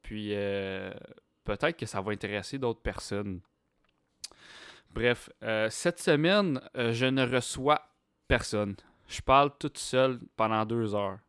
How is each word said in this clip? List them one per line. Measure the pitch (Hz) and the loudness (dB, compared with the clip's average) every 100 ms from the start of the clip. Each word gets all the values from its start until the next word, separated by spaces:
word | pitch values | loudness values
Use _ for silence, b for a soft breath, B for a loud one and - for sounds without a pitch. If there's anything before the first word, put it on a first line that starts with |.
Puis, | - 107 104 | -10 -8 -4
euh, | 101 101 98 95 95 95 92 - - _ _ | -4 -2 -2 -4 -6 -10 -12 -18 -20 _ _
peut-être | - 101 151 170 | -6 -2 -2 -2
que | 113 | -6
ça | 101 | -6
va | 95 | -4
intéresser | 104 101 101 95 135 | -4 -4 -6 -6 -4
d'autres | 127 113 | -4 -2
personnes. | - 98 - 101 101 90 - _ _ _ _ _ _ _ - B B B B B B | -6 -6 -6 -6 -4 -8 -12 _ _ _ _ _ _ _ -16 B B B B B B
Bref, | 110 120 120 - - | -2 0 0 -4 -12
euh, | 113 110 110 | -4 0 0
cette | - 175 175 | 0 -2 0
semaine, | - 147 160 202 196 131 - 123 | 2 4 6 4 2 -2 -4 -2
euh, | 117 | 0
je | 117 131 | 2 2
ne | 135 127 | 2 2
reçois | 123 - - 131 147 - _ _ _ _ | 2 -2 -2 2 2 0 _ _ _ _
personne. | 123 110 107 104 98 b b _ | 0 2 -2 -2 -6 b b _
Je | - | -8
parle | - 135 143 - | 6 6 6 0
toute | 151 - | -8 -6
seule | - 127 131 123 - - | -2 2 2 0 -10 -2
pendant | 110 110 | 0 2
deux | 110 117 110 | 0 0 0
heures. | 104 98 98 | 0 -2 -6